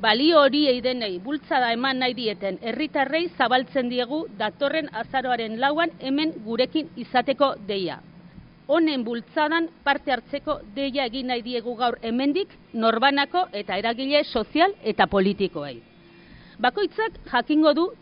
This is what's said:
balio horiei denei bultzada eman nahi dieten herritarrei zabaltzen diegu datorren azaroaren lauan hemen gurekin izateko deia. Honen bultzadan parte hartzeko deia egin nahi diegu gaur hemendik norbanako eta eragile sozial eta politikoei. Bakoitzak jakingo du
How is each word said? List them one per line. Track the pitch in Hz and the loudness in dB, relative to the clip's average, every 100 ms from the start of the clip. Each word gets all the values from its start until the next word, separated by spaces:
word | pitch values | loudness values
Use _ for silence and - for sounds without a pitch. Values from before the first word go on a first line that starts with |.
balio | 220 214 302 330 | 2 4 6 6
horiei | 277 285 294 254 | 6 4 2 2
denei | 247 254 220 180 | 0 -2 -4 -6
bultzada | 196 294 - 285 240 | -6 -6 -2 0 2
eman | 233 262 262 | 0 0 0
nahi | 254 | -2
dieten | 247 226 208 196 185 | -2 -4 -4 -4 -6
herritarrei | 233 220 302 302 269 311 339 - | -6 -4 -2 0 0 0 -2 0
zabaltzen | 247 254 262 277 240 | 2 2 0 -2 -2
diegu | 247 240 302 330 202 | -2 -2 -4 -6 -4
datorren | 214 208 277 311 294 | -4 -2 -2 -2 -4
azaroaren | - 233 269 254 240 226 220 | -8 -4 -4 -2 -2 -4 -2
lauan | 269 302 339 - | 0 2 -2 -2
hemen | 262 277 311 - 214 | -4 -2 -2 -4 -6
gurekin | 226 247 320 294 - | -2 0 -2 -6 -10
izateko | 233 254 240 - 269 - 202 | -4 -2 0 2 0 0 -6
deia. | 202 175 127 - - - - - - - | -4 -4 -8 -14 -20 -20 -20 -20 -12 0
Honen | 311 320 277 226 | 2 4 0 -2
bultzadan | 233 - - 302 330 330 - | -6 -4 -2 0 2 -2 -4
parte | - 285 - | -2 0 0
hartzeko | 254 - 277 302 294 214 208 | -4 -4 -8 -4 -6 -6 -4
deia | 277 262 254 | -4 -2 -4
egin | 247 254 | -4 -4
nahi | 247 | -4
diegu | 240 247 226 226 | -4 -6 -6 -2
gaur | 247 - | -2 -2
hemendik | 226 233 277 294 403 - - | -4 0 0 0 -2 -10 -10
norbanako | 233 226 220 269 277 277 359 - | 0 2 4 2 2 0 -2 -2
eta | 202 208 190 | -4 -6 -4
eragile | 226 233 269 294 | -2 -2 0 0
sozial | 302 233 214 294 359 403 | 2 -2 0 2 2 2
eta | 220 196 190 | -2 2 4
politikoei. | 202 190 196 190 156 143 120 - - - - - - - | 4 2 2 -2 -4 -10 -12 -18 -20 -20 -20 -20 -20 -20
Bakoitzak | - 240 311 381 - 440 - - | -4 -2 0 -4 -2 -4 -6 -4
jakingo | 247 240 302 311 | -2 2 4 4
du | 285 349 - | 4 0 -4